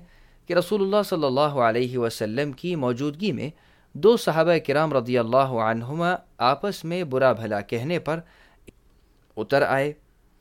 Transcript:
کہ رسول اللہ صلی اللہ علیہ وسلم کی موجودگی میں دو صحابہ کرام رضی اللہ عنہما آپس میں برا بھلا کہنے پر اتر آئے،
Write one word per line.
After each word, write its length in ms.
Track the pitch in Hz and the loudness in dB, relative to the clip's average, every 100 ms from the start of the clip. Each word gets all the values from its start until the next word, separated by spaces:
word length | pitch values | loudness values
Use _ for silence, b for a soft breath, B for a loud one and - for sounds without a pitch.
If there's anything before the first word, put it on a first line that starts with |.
| b b b b - | b b b b -2
کہ 80 | |
رسول 280 | 175 175 208 | -2 0 0
اللہ 220 | 196 208 202 | 0 0 0
صلی 200 | 175 143 | -2 0
اللہ 140 | 127 | 2
علیہ 580 | 151 143 117 113 123 127 | 0 2 2 2 -2 -2
وسلم 540 | 113 - 107 117 147 | -4 -2 -4 -4 -4
کی 240 | 131 175 170 | -6 -6 -4
موجودگی 560 | 123 123 147 147 208 | -2 -2 -4 -4 -4
میں 180 | 117 131 - b b b | -4 -8 -12 b b b
دو 240 | 165 196 233 | 2 4 4
صحابہ 400 | - 160 165 165 151 | 2 2 4 2 2
کرام 260 | 139 156 | 0 2
رضی 240 | 135 120 123 | 0 2 0
اللہ 200 | 113 127 | 4 2
عنہما 760 | 135 120 110 117 120 160 170 185 - - | 2 0 0 -2 -4 -4 -2 -2 -8 -2
آپس 460 | 120 139 202 185 | 0 2 -2 -6
میں 200 | 160 180 | -6 -6
برا 280 | 160 131 131 | -2 2 4
بھلا 300 | 110 110 104 | 2 -2 -6
کہنے 380 | 101 117 135 170 | -4 -6 -4 -4
پر 200 | 156 165 - b b b - _ _ _ _ _ _ - | -4 -8 -8 b b b -20 _ _ _ _ _ _ -10
اتر 240 | 107 139 | -2 0
آئے، 320 | - 135 147 151 _ _ _ _ | 2 0 -2 -6 _ _ _ _